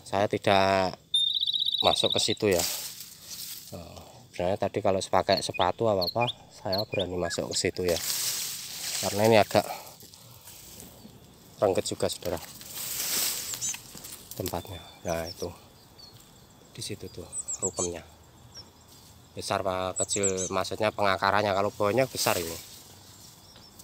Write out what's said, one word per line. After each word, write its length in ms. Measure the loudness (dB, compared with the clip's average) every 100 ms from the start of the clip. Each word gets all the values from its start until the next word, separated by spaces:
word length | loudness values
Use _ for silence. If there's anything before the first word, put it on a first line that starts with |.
| -4
saya 240 | 0 2
tidak 640 | 2 6 6 8 6 2 -2 -2 0 2 0 -2 0 0 2
masuk 320 | 2 4 2 2
ke 80 |
situ 320 | 0 2 4 4
ya. 80 | 2 -2 -8 -12 -16 -16 -14 -12 -10 -12 -12 -12
Eh, 240 | -12 -16 -18 -20 -16
sebenarnya 260 | -2 0 0
tadi 160 | 0 0
kalau 240 | 2 2
pakai 400 | 2 2 4 2
sepatu 480 | 0 2 2 2 2
apa 160 | 2 0
apa, 180 | 0 -2 -4 -14 -12
saya 240 | -4 -4 -2
berani 320 | -4 -2 -2
masuk 320 | -2 -2 -4
ke 160 | 0 -2
situ 160 | 0
ya. 160 | 0 0 0 -2 -2 -2 -6 -8 -10 -8 -6 -2
Karena 240 | -2 4 8
ini 100 | 8
agak 240 | 8 4 2 -6 -12 -18 -20 -20 -20 -20 -20 -20 -18 -18 -18 -18 -20 -20 -20 -20 -16 0
rengget 320 | 2 2 -2
juga, 160 | -2 -4
saudara, 320 | -4 -6 -6 -8 -16 -14 -10 -8 -4 -2 0 -2 -2 -6 -6 -4 -6 -10 -16 -16 -16 -14 -6
tempatnya. 400 | -4 -4 -8 -12 -14 -10
Nah, 240 | -4 -4 -4
itu 240 | -8 -10 -10 -20 -20 -20 -20 -20 -20 -20 -20 -20 -20 -20
di 80 | -12
situ 320 | -10 -10 -12
tuh 160 | -14 -12 -10 -8 -4
rukemnya. 400 | -4 -4 -4 -4 -12 -20 -20 -20 -20 -20 -20 -20 -20 -20 -20 -20 -18 -10
Besar 240 | -2 0
apa 320 | 0 0 -2 -2
kecil, 480 | 0 2 2 2 0 0
maksudnya 400 | -2 2 0 4
pengakarannya. 560 | 2 4 4 4 4
Kalau 160 | 4 2
pohonnya 400 | 2 2 4 2
besar 320 | 2 2 2
ini. 160 | -2 -8 -12 -18 -20 -20 -20 -20 -20 -20 -20 -20 -20 -20